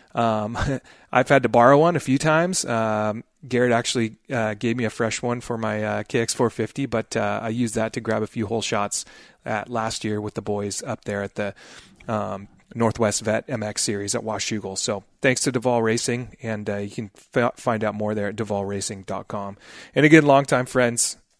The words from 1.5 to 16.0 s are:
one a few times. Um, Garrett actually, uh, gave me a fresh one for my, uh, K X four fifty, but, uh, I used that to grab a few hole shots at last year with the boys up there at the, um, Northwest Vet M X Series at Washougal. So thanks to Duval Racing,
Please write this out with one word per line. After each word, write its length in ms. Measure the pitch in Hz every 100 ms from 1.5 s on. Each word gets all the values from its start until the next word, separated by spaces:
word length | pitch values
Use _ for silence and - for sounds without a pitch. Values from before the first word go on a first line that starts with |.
| 120 120 143
one 200 | 165 165
a 20 |
few 180 | - 131
times. 460 | 156 156 180 180
Um, 640 | 135 117 110 107 107 107 - _ 135
Garrett 280 | 120 123
actually, 420 | 117 120 123 113 - -
uh, 220 | 127 110
gave 240 | 101 120 123
me 80 | 110
a 40 |
fresh 320 | - 113 -
one 200 | 123 120
for 160 | - 117
my, 260 | 110 107
uh, 200 | 107 104
K 160 | 107 123
X 140 | 117
four 160 | - 120
fifty, 360 | - 110 - 135
but, 300 | 113 - 113
uh, 240 | 104 104
I 60 | 113
used 260 | 117 117 110
that 180 | 110
to 80 | 120
grab 220 | 113 110
a 40 | 107
few 200 | 120 101
hole 140 | 113
shots 440 | 107 110 101 - - - - _ 123
at 240 | 110 104
last 340 | 120 113 -
year 160 | 110 107
with 140 | 104
the 80 | 113
boys 400 | 104 104 101 -
up 200 | - 113 -
there 160 | 101
at 140 | 101 -
the, 180 | 101 - - - - - -
um, 400 | 107 101 98 101 _ _
Northwest 480 | 113 113 110 110 -
Vet 220 | 110 110 -
M 140 | 123
X 200 | 107 -
Series 340 | - 101 101 113
at 60 |
Washougal. 560 | 110 101 - 107 98 95
So 260 | - 101 - _
thanks 200 | 139 127
to 100 | 147
Duval 320 | 123 123 120
Racing, 540 | 113 117